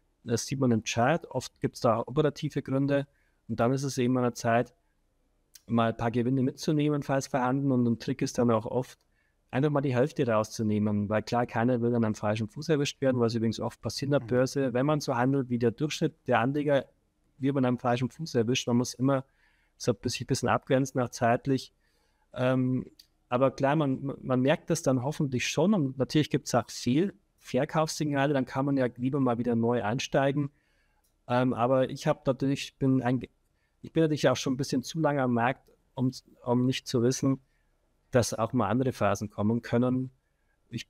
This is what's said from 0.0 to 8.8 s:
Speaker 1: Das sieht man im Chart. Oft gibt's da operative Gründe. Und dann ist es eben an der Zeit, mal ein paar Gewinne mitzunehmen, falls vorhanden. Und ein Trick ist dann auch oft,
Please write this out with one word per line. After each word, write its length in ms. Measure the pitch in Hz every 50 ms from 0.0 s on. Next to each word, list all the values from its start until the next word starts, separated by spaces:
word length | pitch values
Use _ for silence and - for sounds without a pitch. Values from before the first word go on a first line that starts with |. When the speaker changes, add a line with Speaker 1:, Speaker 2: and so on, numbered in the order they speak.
| _ _ _ _ _
Speaker 1:
Das 220 | 117 120 120 -
sieht 120 | - 139 135
man 140 | 135 123
im 100 | 117 110
Chart. 420 | - - - 117 117 131 160 170 - -
Oft 300 | - 131 - - - _
gibt's 180 | - 127 - -
da 220 | - 120 110 117
operative 640 | - - 127 151 151 147 131 - - 143 - 147
Gründe. 440 | - - 135 135 139 139 143 139 139 - _ _ _ _ _ _ _
Und 140 | - 113 104
dann 120 | 117 120
ist 120 | 135 135 143
es 120 | 135 127 131
eben 180 | 123 123 127
an 80 | 127 123
der 100 | 120 120
Zeit, 400 | - - 117 113 120 123 - _ _ _ _ _ _ _ _ _ _ _ _ _ _ _ _ _ - _ -
mal 220 | 117 117 117 113
ein 60 | 113
paar 140 | - 117 117
Gewinne 320 | 113 123 117 123 135 135
mitzunehmen, 600 | 127 135 139 - - - 156 147 147 151 147 143 139
falls 240 | - 139 139 - -
vorhanden. 420 | - 131 123 127 131 139 139 139
Und 160 | 131 123 123
ein 140 | 117 117 113
Trick 220 | - - 131 -
ist 160 | 131 127 - -
dann 120 | 120 120
auch 160 | 117 110 104
oft, 320 | - - 123